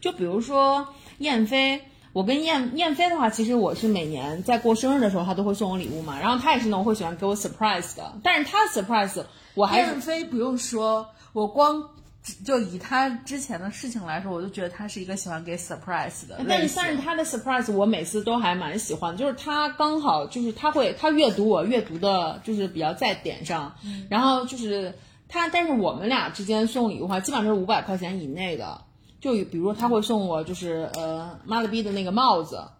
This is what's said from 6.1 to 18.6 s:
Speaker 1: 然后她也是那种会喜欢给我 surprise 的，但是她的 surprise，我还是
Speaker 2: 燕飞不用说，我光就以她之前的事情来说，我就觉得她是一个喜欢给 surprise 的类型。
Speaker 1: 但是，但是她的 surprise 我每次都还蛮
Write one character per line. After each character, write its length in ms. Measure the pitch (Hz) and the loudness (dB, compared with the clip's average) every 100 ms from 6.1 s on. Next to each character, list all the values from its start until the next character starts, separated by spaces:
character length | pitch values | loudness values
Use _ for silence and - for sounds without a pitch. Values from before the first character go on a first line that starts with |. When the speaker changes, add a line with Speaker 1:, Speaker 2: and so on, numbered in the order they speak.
| 139 | -4
Speaker 1:
然 120 | 185 | 0
后 60 | 247 | 0
她 120 | 269 | 2
也 60 | 285 | 2
是 80 | 226 | 2
那 80 | 202 | 0
种 80 | |
会 120 | 208 214 | 2 0
喜 80 | |
欢 120 | 170 175 | -2 -2
给 100 | 196 | -2
我 100 | 208 | -2
surprise 600 | 226 - 220 185 175 - | -4 0 0 0 -4 -10
的， 180 | - - | -12 -2
但 140 | 349 339 | 2 2
是 120 | 285 | 2
她 160 | 403 427 | 4 4
的 60 | |
surprise， 520 | - 190 226 196 190 - - - | 2 2 2 2 -2 -10 -14 -12
我 120 | - 202 | 2 4
还 160 | 208 | 4
是 100 | 320 | 2
Speaker 2:
燕 100 | 285 | 0
飞 240 | 285 330 330 | -4 -4 -2
不 120 | 240 | -2
用 200 | 247 247 | -2 -2
说， 500 | - 233 220 220 220 - - | -2 0 2 0 -2 -16 -10
我 140 | 220 208 | -2 -2
光 420 | 226 294 302 302 - - - - - | 4 4 4 -6 -14 -20 -20 -18 -12
就 160 | 196 262 | 0 0
以 200 | 202 180 | 0 -6
她 280 | - 262 269 | -2 0 0
之 300 | 240 - 277 | -2 -6 -8
前 200 | 277 185 | -6 -8
的 100 | 190 | -8
事 180 | - 269 | -8 -8
情 140 | 233 | -8
来 160 | 170 156 | -6 -6
说， 120 | 190 | -4
我 100 | 175 | -6
就 80 | 190 | -6
觉 140 | 196 | -6
得 60 | 180 | -8
她 180 | 175 208 | -6 -10
是 120 | 202 | -8
一 60 | 185 | -8
个 100 | 190 | -8
喜 140 | 185 | -6
欢 140 | 165 | -8
给 120 | 170 170 | -6 -8
surprise 720 | - 160 - 170 143 - - | -8 -10 -4 -4 -4 -8 -14
的 100 | - | -8
类 40 | |
型。 40 | 262 | 0
Speaker 1:
但 200 | 370 311 | 2 2
是， 60 | - | 0
但 160 | 349 | -2
是 100 | 294 | -2
她 120 | 285 | -2
的 100 | 320 | -2
surprise 480 | 320 247 240 254 226 | -2 -4 0 0 2
我 140 | 202 208 | 2 4
每 180 | 202 | 2
次 200 | 165 214 | 0 -2
都 160 | 214 233 | 0 0
还 160 | 208 | 2
蛮 240 | 180 | 0